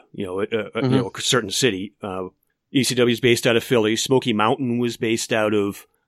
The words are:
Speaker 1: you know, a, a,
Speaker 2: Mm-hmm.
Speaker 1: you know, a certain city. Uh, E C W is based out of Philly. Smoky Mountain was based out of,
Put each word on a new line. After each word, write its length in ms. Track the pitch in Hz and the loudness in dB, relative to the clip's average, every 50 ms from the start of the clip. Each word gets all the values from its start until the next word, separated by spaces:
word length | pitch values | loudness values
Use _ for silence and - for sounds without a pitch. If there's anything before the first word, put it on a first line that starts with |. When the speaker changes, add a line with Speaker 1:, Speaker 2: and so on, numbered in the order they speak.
| - _ - | -20 _ -10
Speaker 1:
you 120 | - 101 | -10 -8
know, 140 | 90 90 95 | -6 -4 -4
a, 40 | 104 | -4
a, 40 | - | -2
Speaker 2:
Mm-hmm. 440 | 113 110 101 101 - 113 135 127 131 | -4 -4 -6 -4 -6 -2 0 2 2
Speaker 1:
you 40 | 135 | 2
know, 140 | - - - | 0 -2 -8
a 80 | - | -8
certain 300 | - - - 120 110 95 | -4 0 0 0 0 -2
city. 420 | - - 139 123 98 92 98 - _ - | -4 0 0 0 0 -2 -6 -10 _ -12
Uh, 260 | - 101 92 92 92 92 _ _ _ _ _ _ _ _ | -10 -8 -8 -8 -8 -10 _ _ _ _ _ _ _ _
E 120 | - 139 120 | -2 0 0
C 100 | - 127 | 0 2
W 160 | 120 123 123 | 2 2 2
is 80 | 117 110 | 2 2
based 260 | - 120 117 113 - | 4 2 2 4 4
out 120 | 131 117 113 | 2 2 2
of 60 | - | 2
Philly. 340 | - 131 117 107 107 113 110 | 2 2 2 2 2 0 0
Smoky 340 | - - 135 127 - 123 | 0 2 2 2 2 2
Mountain 480 | 110 104 107 113 131 - 135 120 117 120 | 2 2 2 2 2 0 -2 -4 -2 -2
was 160 | 120 120 113 | -2 -4 -4
based 380 | - 120 110 117 113 - - 123 | -4 -2 -2 -2 -2 -2 -2 0
out 200 | 110 107 107 107 | 0 2 2 2
of, 320 | 104 101 101 98 - - _ _ _ _ | 2 0 0 -4 -8 -14 _ _ _ _